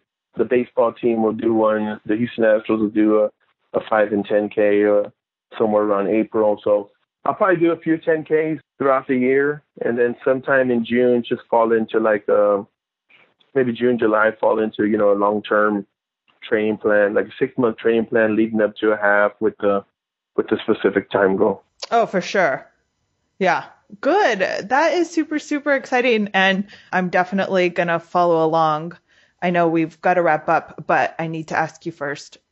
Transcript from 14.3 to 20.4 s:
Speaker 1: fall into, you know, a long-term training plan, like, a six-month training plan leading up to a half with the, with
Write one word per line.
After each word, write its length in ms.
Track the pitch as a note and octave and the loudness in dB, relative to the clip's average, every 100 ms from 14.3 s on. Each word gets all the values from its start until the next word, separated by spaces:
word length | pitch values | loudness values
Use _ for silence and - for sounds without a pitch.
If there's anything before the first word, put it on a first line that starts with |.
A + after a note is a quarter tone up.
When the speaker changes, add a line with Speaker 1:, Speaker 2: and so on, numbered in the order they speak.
| - | 0
Speaker 1:
fall 180 | A2 A2 | 0 0
into, 260 | A2 - | -2 -2
you 120 | G#2 G#2+ | -2 2
know, 160 | G#2 | 2
a 20 | |
long-term 720 | G2+ G2+ G#2+ - G#2+ G#2+ G#2 G2 _ _ _ _ _ - | 2 0 -2 0 0 2 -2 -6 _ _ _ _ _ -4
training 300 | A2 G#2+ G#2 | -2 0 -2
plan, 380 | A2 G#2 G2+ | 2 2 4
like, 120 | G#2 G2 | 0 -2
a 60 | - | -4
six-month 400 | C3+ - A#2 A2+ | -4 0 -2 0
training 280 | A#2 A2+ A2 | 0 0 0
plan 300 | A#2 A2 G#2+ | 0 2 2
leading 240 | A2+ A2 | 0 0
up 160 | G#2 - | -2 0
to 160 | G#2+ | -2
a 40 | G#2+ | 2
half 360 | G#2 G#2 G#2 - | 2 2 2 0
with 160 | A2 - | -4 -2
the, 260 | G#2 G2+ - _ _ _ _ | -2 -2 -4 _ _ _ _
with 100 | - | -6